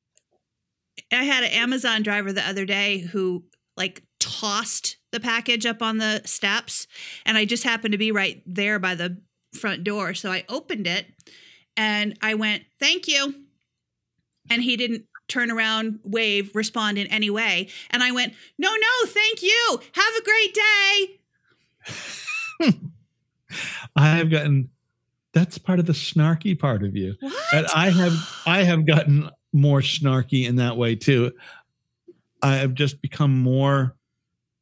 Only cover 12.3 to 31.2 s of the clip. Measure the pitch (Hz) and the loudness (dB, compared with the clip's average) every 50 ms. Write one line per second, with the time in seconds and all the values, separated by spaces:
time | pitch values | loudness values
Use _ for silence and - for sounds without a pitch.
12.3 | 220 214 214 214 208 - - _ _ - 277 294 339 370 370 320 294 277 277 285 | -2 -2 -2 -2 -4 -4 -6 _ _ -2 0 0 0 0 0 0 0 0 0 -2
13.3 | 277 - - _ _ _ _ _ _ _ _ _ _ _ _ _ _ _ _ _ | -6 -10 -16 _ _ _ _ _ _ _ _ _ _ _ _ _ _ _ _ _
14.3 | _ _ _ - 233 240 240 254 240 214 247 233 233 220 - _ - - _ - | _ _ _ -4 -4 -2 0 -2 -2 -2 -2 -2 -4 -6 -8 _ -20 -20 _ -8
15.3 | - 254 240 233 226 226 220 220 220 220 226 226 214 - - 202 202 226 226 214 | -4 -4 -2 -2 -2 -2 0 0 0 -2 -2 -4 -6 -8 -8 -6 -4 -2 0 0
16.3 | 202 202 196 202 - 208 214 214 - 233 214 208 202 202 202 - - 214 214 208 | 0 -2 -2 -4 -4 -4 -4 -4 -2 -2 -2 -2 -2 -2 -4 -2 -2 -2 -2 -2
17.3 | 202 220 226 214 185 175 190 - - - - - - 247 247 254 247 247 247 - | -2 -2 0 0 -2 -2 -4 -6 -10 -18 -12 -6 -2 0 0 0 0 -2 -4 -4
18.3 | - - - - _ - 330 381 440 427 427 453 508 494 453 381 - 415 427 440 | -6 -12 -20 -18 _ -4 -2 0 0 2 2 2 2 2 0 -2 0 0 0 0
19.3 | 453 - 359 381 440 480 480 453 262 - - - - 359 392 453 453 453 440 403 | 0 0 0 2 2 2 2 0 0 -2 -6 -6 -2 0 0 0 0 -2 0 2
20.3 | 427 453 427 381 381 427 415 427 427 403 392 392 403 403 381 381 - _ _ _ | 2 2 2 0 0 0 2 2 4 4 4 2 2 2 0 -2 -6 _ _ _
21.3 | _ _ _ _ _ _ _ _ _ _ - - - - - - - - - - | _ _ _ _ _ _ _ _ _ _ -18 -16 -16 -14 -14 -14 -14 -14 -12 -10
22.3 | 1077 1077 1077 1077 1077 - 339 262 160 - - - - _ _ _ _ _ _ _ | -8 -8 -8 -8 -4 0 2 2 2 2 -2 -16 -16 _ _ _ _ _ _ _
23.3 | _ _ _ - - - - - - - - - - 151 143 151 156 165 165 160 | _ _ _ -16 -12 -10 -10 -10 -10 -12 -12 -4 2 4 4 6 6 4 4 2
24.3 | 160 151 147 151 143 135 127 131 _ _ _ _ _ _ _ _ _ _ _ _ | 2 2 2 2 2 2 2 -2 _ _ _ _ _ _ _ _ _ _ _ _
25.3 | - 165 180 - - - - - 185 175 165 170 151 - - - - 165 151 160 | 2 2 2 2 0 -6 -2 0 2 2 4 2 2 -2 -2 -2 2 2 4 4
26.3 | 170 160 - 208 180 - - 139 117 98 101 98 98 101 95 95 101 - 269 269 | 2 2 0 0 -2 0 0 0 0 0 0 -2 -2 -2 -4 -4 -6 -6 -8 -8
27.3 | 403 539 640 659 679 156 160 - 160 156 175 196 175 180 180 175 170 160 160 - | -8 -6 -2 2 2 2 2 2 2 4 4 6 6 6 4 4 2 0 -2 -6
28.3 | - - - 160 175 196 185 175 170 160 156 151 151 143 - 147 143 147 147 151 | -10 -6 -2 0 2 4 4 4 4 4 4 6 4 4 6 6 4 4 2 0
29.3 | - _ _ _ - 143 139 147 143 139 131 - - - 143 135 131 131 123 - | -8 _ _ _ 2 4 6 6 6 4 2 2 -2 0 2 2 2 2 2 2
30.3 | 139 127 127 120 123 127 123 123 117 120 120 117 117 110 - - 135 120 | 2 0 2 2 2 2 2 2 2 0 0 0 0 0 2 2 4 4